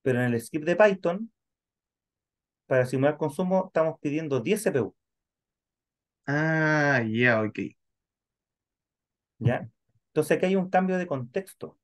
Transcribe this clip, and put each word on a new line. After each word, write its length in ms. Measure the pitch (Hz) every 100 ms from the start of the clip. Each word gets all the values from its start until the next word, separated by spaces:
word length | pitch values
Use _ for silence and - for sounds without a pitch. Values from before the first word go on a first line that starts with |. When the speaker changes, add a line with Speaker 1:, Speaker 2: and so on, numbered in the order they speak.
Speaker 1:
Pero 220 | - 123
en 100 | 123
el 80 | 120
script 240 | - 160
de 100 | 151
Python, 560 | 175 214 196 175 185 226 _ _ _ _ _ _ _ _ _ _ _ _ _ _
para 200 | 131 127
simular 320 | 135 139 151
consumo, 480 | 156 147 185 190 185
estamos 340 | - 160 160
pidiendo 400 | 151 147 160 135
diez 220 | 120 214
C 100 | 202
P 80 | 139
U. 140 | 98 _ _ _ _ _ _ _ _ _ _ _ _ _ -
Speaker 2:
Ah, 760 | 143 160 160 156 151 143 131 113
ya, 360 | 110 123 113
ok. 160 | 107 - 95 - _ _ _ _ _ _ _ _ _ _ _ _ _ _ _ _
Speaker 1:
¿Ya? 300 | 117 123 113 _ _ _ _
Entonces 280 | 156 151 165
aquí 100 | 185
hay 100 | 190
un 140 | 185
cambio 260 | 185 190 185
de 100 | 175
contexto. 720 | 139 120 - - - 156 _